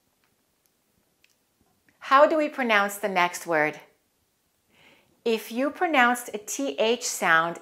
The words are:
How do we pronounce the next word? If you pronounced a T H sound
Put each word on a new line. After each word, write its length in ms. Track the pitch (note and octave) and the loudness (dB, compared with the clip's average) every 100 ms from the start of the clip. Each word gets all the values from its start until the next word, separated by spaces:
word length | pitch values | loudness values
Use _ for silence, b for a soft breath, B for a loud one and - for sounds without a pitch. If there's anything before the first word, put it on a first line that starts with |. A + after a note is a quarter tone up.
| _ _ _ _ _ _ _ _ _ _ _ _ _ _ _ _ _ _ _ _ | _ _ _ _ _ _ _ _ _ _ _ _ _ _ _ _ _ _ _ _
How 300 | - C#4 D4+ | 2 4 6
do 100 | D#4+ | 4
we 100 | D4 | -2
pronounce 500 | D4 A#3+ G#3 G3+ G3+ | -2 0 2 0 -4
the 120 | G#3 | -4
next 380 | F#3+ F3 - E3+ | 0 0 -2 -2
word? 320 | D#3 D3+ D3 - _ _ _ _ _ _ _ _ b b b b _ A#3 | 0 0 -4 -16 _ _ _ _ _ _ _ _ b b b b _ -4
If 260 | A3+ - | -4 -4
you 200 | A3+ C#4+ | -4 -4
pronounced 580 | - F4+ C#4+ A#3+ B3 - G#3 | -2 0 4 4 2 -6 -12
a 20 | |
T 380 | - - C#4 - | -10 -8 -6 -2
H 260 | A3 A#3+ | -2 -2
sound 540 | - - F#3+ E3 E3+ F3 | -4 -2 2 2 2 -4